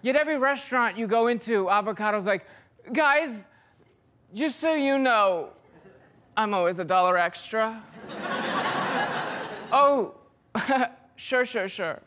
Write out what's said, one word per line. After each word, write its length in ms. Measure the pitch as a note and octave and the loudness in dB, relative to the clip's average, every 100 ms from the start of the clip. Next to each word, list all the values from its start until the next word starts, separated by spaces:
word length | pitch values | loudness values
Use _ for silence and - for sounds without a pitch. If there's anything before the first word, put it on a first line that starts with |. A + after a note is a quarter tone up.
Yet 140 | A#3+ C4+ | 2 2
every 220 | D4+ D4+ | 2 2
restaurant 580 | C4 C4+ - B3 A#3 F#3+ | 2 0 0 0 0 0
you 100 | A3 | 0
go 200 | A3+ A3+ | 2 2
into, 420 | A#3+ - A3 F#3+ | 0 0 0 2
avocado's 560 | G3+ G3+ G3 G#3+ G#3 G3 | 0 0 -2 -2 0 0
like, 220 | G3 - - _ _ - | -2 -4 -20 _ _ -6
"Guys, 560 | B3+ D4+ D4 D#4+ A3 F#3+ _ _ _ _ _ _ _ _ | 0 4 2 0 -8 -14 _ _ _ _ _ _ _ _
just 260 | G3+ D4+ - | -4 -4 -2
so 140 | D#4+ | 0
you 240 | D#4 C#4 C#4 | 2 2 2
know, 520 | C4 A3+ G3+ F3 C3+ - _ - - - - _ _ - | 4 4 4 0 -6 -14 _ -20 -20 -20 -20 _ _ -2
I'm 180 | G#3+ | 0
always 260 | G3+ F3 F3+ | 2 0 0
a 40 | |
dollar 340 | E3+ F#3 F3+ F3+ | 2 4 4 4
extra." 680 | F3 - - A3 A3 A3 - - - - - - - - - - - - - - - - - - - | 2 -2 -6 -2 -2 -4 -16 -20 -14 -10 -6 -6 -4 -2 -2 -2 -2 -2 -2 -4 -6 -8 -10 -12 0
"Oh, 440 | C4 C#4+ C#4 G3 - _ _ _ A3+ | 4 4 4 -2 -8 _ _ _ -6
<laughs> 400 | - C4+ B3 - _ - | 0 0 0 -6 _ -18
sure, 300 | - B3+ B3 | -2 0 0
sure, 240 | A#3 F#3+ | -2 -6
sure. 320 | - E3+ C#3 | -4 -6 -6